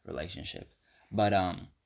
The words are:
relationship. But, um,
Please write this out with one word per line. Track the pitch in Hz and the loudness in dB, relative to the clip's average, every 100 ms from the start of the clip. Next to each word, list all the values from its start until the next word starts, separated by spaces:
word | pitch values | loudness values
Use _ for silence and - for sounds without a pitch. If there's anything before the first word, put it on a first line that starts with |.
relationship. | - - 80 65 98 - - _ _ _ _ | -10 -8 -6 -8 -10 -10 -14 _ _ _ _
But, | 101 104 | 2 4
um, | 98 90 90 95 _ | 4 2 -2 -10 _